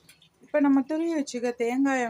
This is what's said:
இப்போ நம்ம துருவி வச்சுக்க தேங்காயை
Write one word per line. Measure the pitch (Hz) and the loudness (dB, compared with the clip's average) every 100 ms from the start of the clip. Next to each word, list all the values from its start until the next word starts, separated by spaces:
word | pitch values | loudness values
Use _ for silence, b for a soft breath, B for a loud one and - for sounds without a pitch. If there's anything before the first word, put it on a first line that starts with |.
| _ - _ _ - | _ -20 _ _ -4
இப்போ | 294 285 | 0 4
நம்ம | 277 262 | 2 2
துருவி | 311 339 320 | -2 -2 -2
வச்சுக்க | 285 247 240 240 233 | -4 -4 -4 -2 -2
தேங்காயை | 254 277 262 | 0 0 0